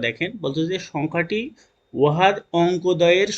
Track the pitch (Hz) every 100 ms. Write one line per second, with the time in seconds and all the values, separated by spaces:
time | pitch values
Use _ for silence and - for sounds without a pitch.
0 | 117 - 175 233 147 147 160 185 - 156
1 | 151 170 170 214 233 - _ _ _ -
2 | 143 156 190 196 - 170 175 180 180 165
3 | 170 180 208